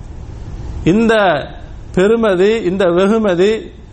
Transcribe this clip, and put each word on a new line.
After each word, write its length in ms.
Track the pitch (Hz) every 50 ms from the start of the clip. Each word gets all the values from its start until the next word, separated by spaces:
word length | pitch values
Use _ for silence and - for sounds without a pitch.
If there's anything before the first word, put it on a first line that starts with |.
| - - - - - - - - - - - - - - - - -
இந்த 600 | - 180 220 233 214 226 214 202 180 160 135 - - - - - - - - - - -
பெருமதி, 680 | 180 185 208 226 233 226 214 190 175 190 208 226 226 -
இந்த 220 | 180 180 190 202
வெகுமதி, 840 | 175 170 180 196 196 226 226 220 208 175 165 185 214 226 214 175 - - - - -